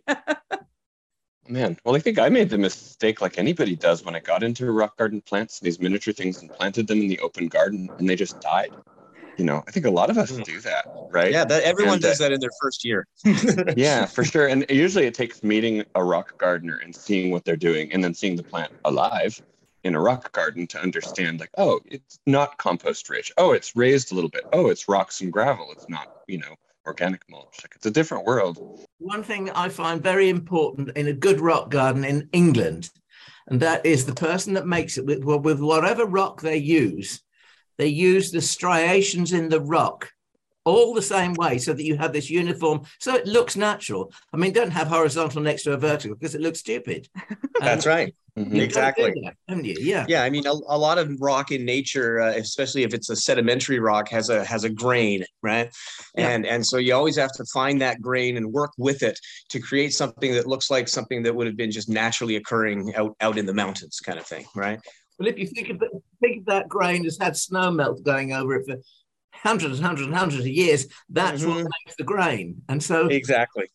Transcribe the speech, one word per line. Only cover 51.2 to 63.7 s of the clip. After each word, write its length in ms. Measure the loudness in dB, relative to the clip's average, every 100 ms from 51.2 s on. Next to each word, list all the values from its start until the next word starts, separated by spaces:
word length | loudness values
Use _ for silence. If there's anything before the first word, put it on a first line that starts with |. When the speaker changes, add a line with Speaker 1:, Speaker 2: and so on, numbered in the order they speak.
| 0 0 0
Speaker 3:
in 140 | -4 -2
nature, 540 | -2 -2 0 0 2
uh, 140 | 2 0
especially 480 | -2 -4 -2 0
if 100 | 0
it's 160 | -2 -4
a 60 | -2
sedimentary 640 | 0 2 2 2 0 0
rock, 300 | 2 2 0
has 200 | -2 0
a, 140 | 0 0
has 180 | -2
a 60 | -4
grain, 540 | -2 2 2 2 0 -4 _
right? 320 | -2 -2 -2 -8 -18 -18 -10 -2
Speaker 4:
Yeah. 140 | 0
Speaker 3:
And, 160 | 0 0
and 180 | -2
so 140 | 0 0
you 160 | 2
always 220 | 2 2 2
have 160 | -2
to 120 | -4 -6
find 300 | -2 0 2
that 180 | 0 -2
grain 380 | -2 -2 0 -2
and 140 | -4
work 200 | -2 -4 -2
with 240 | -2 0
it 160 | 0 -2 -10 -20 -10
to 100 | -10
create 320 | -4 -2 0
something 400 | 0 -4 -2 -2
that 120 | 0 0
looks 240 | -2 0
like 180 | 0 0
something 360 | -4 -4 -2
that 100 | -2
would 140 | 0 -2
have 100 | -4
been 140 | -4
just 180 | -4 -4
naturally 460 | 0 0 -2 -2 -4
occurring 580 | -2 -2 0 -2 -4 -2
out, 200 | -4 -2
out 160 | -2 -2
in 60 | -2
the 80 | -2
mountains 440 | -2